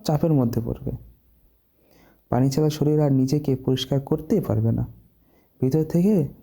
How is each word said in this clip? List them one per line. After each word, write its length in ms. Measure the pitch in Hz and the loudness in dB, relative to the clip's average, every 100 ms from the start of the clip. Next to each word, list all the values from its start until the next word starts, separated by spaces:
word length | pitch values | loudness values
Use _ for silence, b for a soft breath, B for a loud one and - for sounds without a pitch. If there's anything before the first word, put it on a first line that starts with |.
চাপের 300 | - 151 170 | -2 0 2
মধ্যে 260 | 147 117 117 | 2 2 -2
পড়বে। 320 | 113 - - - - - _ _ _ _ _ b b b b b _ | -4 -6 -8 -10 -12 -20 _ _ _ _ _ b b b b b _
পানি 160 | 120 131 | 0 0
ছাড়া 200 | 135 156 | 2 0
শরীর 280 | 151 143 151 | 0 0 2
আর 100 | 147 | 2
নিজেকে 380 | 135 131 147 151 131 | 2 2 0 0 -2
পরিষ্কার 440 | - 131 - 139 | 0 -2 0 -4
করতেই 400 | 139 156 - 208 | -2 -4 -2 -2
পারবে 300 | - 110 113 | 0 0 0
না, 120 | - 113 - - _ b b b _ | 0 -4 -10 -20 _ b b b _
ভিতর 220 | 131 156 156 | 0 0 0
থেকে 280 | 170 185 208 139 - | 2 2 2 0 -4